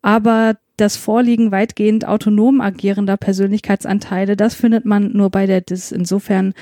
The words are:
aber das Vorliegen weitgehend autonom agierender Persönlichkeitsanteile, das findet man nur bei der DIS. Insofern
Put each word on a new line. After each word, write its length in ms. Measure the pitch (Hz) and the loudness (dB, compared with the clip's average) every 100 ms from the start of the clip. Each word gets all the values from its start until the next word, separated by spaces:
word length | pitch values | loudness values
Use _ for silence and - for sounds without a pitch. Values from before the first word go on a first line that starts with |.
aber 540 | - 220 220 220 220 220 _ - | 0 2 2 2 2 -2 _ -2
das 200 | 208 - | -2 -2
Vorliegen 540 | - 220 240 233 226 | -2 0 2 2 0
weitgehend 560 | 190 220 - 208 220 - | 0 -2 0 0 0 0
autonom 520 | 214 214 208 233 269 | -2 0 2 4 2
agierender 580 | 202 185 196 196 196 196 | 0 -2 -2 -2 -2 -2
Persönlichkeitsanteile, 1160 | - 190 196 208 - 196 - 202 - 185 196 202 | -2 -2 0 -2 -2 -4 -2 -4 -4 -4 -2 0
das 200 | 214 - | 0 0
findet 300 | 233 226 220 | 0 2 2
man 260 | 208 202 | 0 0
nur 160 | 202 196 | 0 0
bei 160 | 196 196 | 0 0
der 160 | 185 | 0
DIS. 300 | 180 185 - | -2 -8 -8
Insofern 640 | - 175 196 - 190 190 - | -6 -4 -4 -2 -2 -2 -4